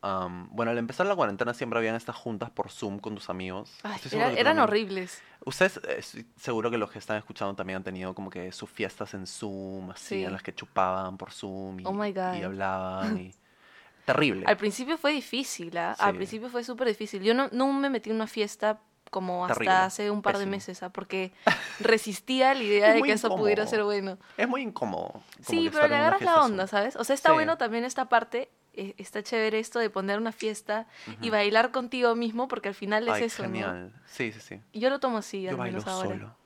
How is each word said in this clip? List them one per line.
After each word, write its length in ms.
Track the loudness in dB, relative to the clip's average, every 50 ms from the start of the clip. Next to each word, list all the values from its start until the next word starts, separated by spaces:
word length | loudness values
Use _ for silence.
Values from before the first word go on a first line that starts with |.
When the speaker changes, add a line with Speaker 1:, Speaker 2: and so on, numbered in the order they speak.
Speaker 1:
am, 460 | -4 -2 -2 -2 -2 -4 -6 -10 -12 -10
bueno, 200 | -4 -2 0 0
al 60 | 0
empezar 280 | 0 -2 -4 -2 -2 0
la 100 | 0 2
cuarentena 380 | 2 2 0 2 -2 -2 -2 -2
siempre 260 | -4 -4 -2 0 0
habían 160 | 0 0 -2
estas 200 | -2 -6 -8 -12
juntas 340 | -10 -8 -8 -6 -6 -6 -8
por 200 | _ -6 -6 -6
Zoom 300 | -6 -8 -6 -6 -6 -6
con 160 | -8 -8 -10
tus 140 | -8 -8 -8
amigos. 420 | -8 -6 -6 -6 -8 -8 -10 -12 -18 -12 -10
Speaker 2:
Ay, 120 | -10 -10
Speaker 1:
Estoy 160 | -8 -10 -6
seguro 160 | -2 0 0
Speaker 2:
era, 80 | 2 2
Speaker 1:
que 0 |
tú 40 | 2
Speaker 2:
eran 160 | 2 4 4
Speaker 1:
también. 60 | 4 4 4
Speaker 2:
horribles. 520 | 4 2 0 0 -6 -6 -6 -8 -12 -18 -20 -20 -20 _ -10
Speaker 1:
Ustedes, 320 | -10 2 2 2 2 2
eh, 180 | -2 -6 -4 -4 -4
estoy 260 | -6 -10 -14 -16 -16 _ _
seguro 340 | -12 -6 -2 -2 0 0 0
que 60 | 0
los 140 | 0 -2 -2
que 80 | -6 -14
están 180 | -6 -4 -4
escuchando 380 | -4 -4 -8 -8 -4 -4 -4 -4
también 220 | -4 -6 -6 -6
han 60 | -6 -6
tenido 300 | -8 -8 -6 -8 -8 -8
como 160 | -8 -10 -10
que 220 | -10 -10 -10 -10
sus 180 | -10 -12 -14 -14
fiestas 440 | -6 -4 -4 -4 -4 -8 -10 -10 -8
en 140 | -12 -10
Zoom, 640 | -12 -12 -10 -8 -8 -8 -8 -8 -8 -8 -10 -10 -12
así, 140 | -14 -14 -10 -6 -6 -4
Speaker 2:
Sí. 40 | -4
Speaker 1:
en 80 | -4
las 120 | -6 -8 -10
que 100 | -10 -12
chupaban 640 | -12 -16 -4 _ 0 2 2 0 -2 -4 -6 -8
por 140 | -10 -14 -14
Zoom 500 | -12 -10 -10 -8 -8 -8 -8 -8 -8 -8
y, 20 | -6
Speaker 2:
Oh 80 | -6 -4
my 200 | -2 -4 -4 -4
God. 220 | -4 -4 -4 -4
Speaker 1:
y 80 | -4 -6
hablaban 760 | -6 -4 -2 -2 -2 -2 -2 -4 -4 -4 -4 -2 -2 -2
Speaker 2:
<laughs> 20 | -4
Speaker 1:
y, 140 | -6 -10 -16 _ _ _ _ _ _ -20 -20 -20 -20 -20 _ _ _
terrible. 400 | 0 2 4 4 2 2 2 4
Speaker 2:
Al 100 | 2 2
principio 400 | 4 2 -2 -2 -2 -4 -4 -4
fue 140 | 0 0 0
difícil, 680 | 0 0 -4 -4 -6 -6 -4 -4 -8 -8 -10 -6 -4
¿ah? 180 | -2 -2 -2 0 2
Al 120 | 2 2 2
Speaker 1:
Sí. 40 |
Speaker 2:
principio 320 | 0 -6 -6 -6 -10 -10 -6
fue 140 | -6 -6 -6
súper 240 | -6 -4 0 0
difícil. 340 | 0 0 0 -4 -8 -6 0
Yo 120 | 2 4 4
no, 160 | 4 2 0
no 200 | 2 2 2 2 2
me 160 | 2 0 0
metí 200 | 0 -2 -2 -2
en 60 | -2
una 120 | -2 -2
fiesta 520 | -4 -2 -2 -2 -2 -2 0 0 0 0 0 _ _ _ _ _ -8
como 320 | -6 -4 -2 -2 -2 -2 0
hasta 120 | 0 0
Speaker 1:
Terrible, 180 | 2 4 4 6
Speaker 2:
hace 360 | 6 6 4 0 -2 -2 -2
un 100 | -2 0
par 140 | 2 2 2
de 60 | 2
Speaker 1:
pésimo. 100 | 0 -2
Speaker 2:
meses, 320 | -4 -6 -6 -10 -12 -10 -12
¿ah? 60 | -10
Porque 400 | -10 -10 -10 _ -4 -4 -4 -4 -8 0 2
Speaker 1:
<laughs> 340 | 2 2 2 -2 -10 -10 0
Speaker 2:
resistía 720 | 4 4 4 4 4 -2 -8 -8 _ -2 4 6 6 6
a 20 | 6
la 100 | 4 4
idea 240 | 4 6 8 8 8
Speaker 1:
Es 40 | 8
Speaker 2:
de 60 | 8
Speaker 1:
muy 100 | 6 4
Speaker 2:
que 40 | 2
eso 200 | 4 2 2 2
pudiera 280 | 2 4 4 4 4 2
Speaker 1:
incómodo. 60 | 2 2
Speaker 2:
ser 80 | 2 2
bueno. 340 | 2 0 0 -2 -4 -8 -10 -14 -16 -2
Speaker 1:
Es 100 | 0 0
muy 140 | 0 0 -2
incómodo, 460 | -2 -4 -4 -4 -4 -4 -2 -4 -6 -6
como 120 | -10 -12 -16 -20 -20 -16
Speaker 2:
Sí, 220 | -4 0 2 2 2
Speaker 1:
que 80 | 2
Speaker 2:
pero 120 | 4 4 4
Speaker 1:
estar 40 | 6
Speaker 2:
le 60 | 6
Speaker 1:
en 40 | 6
una 60 | 6
Speaker 2:
agarras 140 | 6 4 4
la 60 | 4
Speaker 1:
fiesta 180 | 6 8 8 6
Speaker 2:
onda, 220 | 6 4 0 -2
Speaker 1:
Zoom. 20 | 0 2 0
Speaker 2:
¿sabes? 160 | 0 0 -2
O 80 | -4 0
sea, 100 | 0 0
está 140 | 4 6 6
Speaker 1:
Sí. 40 | 6
Speaker 2:
bueno 240 | 6 6 2 0
también 280 | 0 0 -2 0 -2 -2
esta 200 | -2 -2 -4 0
parte, 420 | 4 4 4 4 2 -4 -6 -6 _ _ _ _ _ _
eh, 200 | -10 -10 -10 -10 -12
está 240 | -16 -8 -8 -8 -6
chévere 340 | -2 0 2 2 2 0 0
esto 200 | -2 -2 -2 0
de 100 | 0 0
poner 300 | 0 -2 0 0 0 0
una 120 | 0 -4
fiesta 540 | -4 -4 -4 -4 -4 -4 -4 -4 -4 -4 -4 _ -16 -18 -16 -16 -12 -6
y 40 | -2
Speaker 1:
Ujú. 60 | 2
Speaker 2:
bailar 400 | 4 4 4 6 6 6 6 6
contigo 420 | 2 -2 -4 -2 -2 2 4 4 4
mismo, 320 | 4 0 -2 0 -2 -2
porque 200 | -2 -4 -6 -6 -6
al 60 | -6
final 320 | -6 -4 0 0 2 2
es 80 | 2 2
Speaker 1:
Ay, 80 | 2 0
Speaker 2:
eso, 180 | -2 -2 -4 -6
¿no? 60 | -4
Speaker 1:
genial. 440 | -4 -2 -2 -4 -4 -6 -8 -12 -16 -20 _
Sí, 260 | -20 -6 -4 -4 -4
sí, 100 | -4 -8
sí. 200 | -16 -16 -16 -16 -16 _ _
Speaker 2:
Y 60 | 0
yo 120 | 0 0
lo 80 | 2 2
tomo 180 | 0 -2 -2
así, 240 | -2 -6 -6 -8 -6
Speaker 1:
Yo 100 | -6 -4
Speaker 2:
al 40 | -4
Speaker 1:
bailo 240 | -4 -4 -4 -4 -6
Speaker 2:
menos 80 | -6 -6
ahora. 180 | -4 -4 -4 -4
Speaker 1:
solo. 260 | -4 -6 -10 -14 -18 _ _